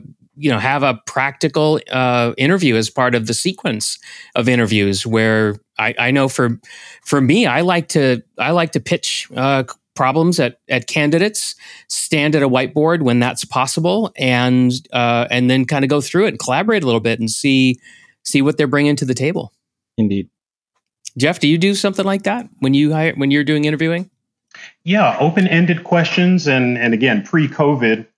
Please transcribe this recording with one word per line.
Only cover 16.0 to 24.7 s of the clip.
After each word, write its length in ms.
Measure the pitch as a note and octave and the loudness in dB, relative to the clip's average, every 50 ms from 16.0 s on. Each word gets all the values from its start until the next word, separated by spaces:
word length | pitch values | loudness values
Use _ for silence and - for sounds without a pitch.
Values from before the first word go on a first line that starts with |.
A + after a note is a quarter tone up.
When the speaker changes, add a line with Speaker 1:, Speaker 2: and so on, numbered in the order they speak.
Speaker 1:
through 260 | C3+ - - F3 G#3 | -2 -2 -2 0 0
it 20 | G3+ | 0
and 100 | - G#2+ | -2 -6
collaborate 460 | - A#2+ B2+ D3+ F#3+ G#3+ A3+ G#3 D#3+ | -4 -2 -2 0 0 0 0 0 0
a 20 | |
little 140 | B2+ A#2 A2+ | 0 0 0
bit 180 | A2 A#2 A2+ - | 0 -2 -2 -2
and 100 | A#2 A2 | -4 -6
see, 520 | - - - C#3+ C3+ C3 C3 B2+ B2 - _ - - - - _ _ _ | -6 -2 0 2 2 4 2 2 0 -2 _ -20 -20 -20 -20 _ _ _
see 180 | _ - - C#3 | _ -2 -2 0
what 160 | C3+ D3 D3+ | 0 0 0
they're 120 | - D3+ C3 | 0 -2 0
bringing 260 | C3 C#3+ D3 D3 D3 | 0 2 2 2 0
to 100 | C3+ D3 | 0 -2
the 100 | B2+ B2+ | -4 -4
table. 380 | - C3 D3+ F#3 - - G#2 _ _ _ _ _ _ _ _ _ | -2 -2 -4 -4 -6 -10 -10 _ _ _ _ _ _ _ _ _
Speaker 2:
Indeed. 340 | - A2 G2+ G2 G2 F#2+ - _ _ _ _ _ _ _ _ _ _ _ _ _ _ _ - _ | -4 -2 -2 -2 -4 -6 -8 _ _ _ _ _ _ _ _ _ _ _ _ _ _ _ -18 _
Speaker 1:
Jeff, 240 | B2 A#2+ D3+ - - | -2 -2 -2 0 0
do 80 | - D3 | 2 2
you 100 | D#3+ E3 | 2 2
do 160 | F3 G3 G3+ | 2 0 0
something 300 | G3 - G3+ F#3+ - F#3+ | 0 -2 -2 -2 -2 -2
like 160 | G3 G3 G3 | -2 -2 -2
that 260 | G3 G3 G#3 A#3+ A#3 - _ _ | -2 -4 -4 -4 -8 -12 _ _
when 140 | C#3 C3 C#3 | -2 0 2
you 180 | C#3 D3+ D3+ | 2 2 2
hire, 200 | D#3 D#3 D#3+ E3 - | 0 0 -2 -2 -2
when 160 | C#3 C#3 C#3 | -2 -2 0
you're 100 | C#3 D3 | 0 0
doing 220 | D3 D3 D3+ D3+ D3 | 0 0 0 0 0
interviewing? 440 | D3+ D#3 C#3 D#3+ D#3+ E3+ F3 F#3 - _ _ _ _ _ _ _ _ _ - - - | -2 -2 -2 -2 -2 -2 -4 -6 -10 _ _ _ _ _ _ _ _ _ -20 -20 -20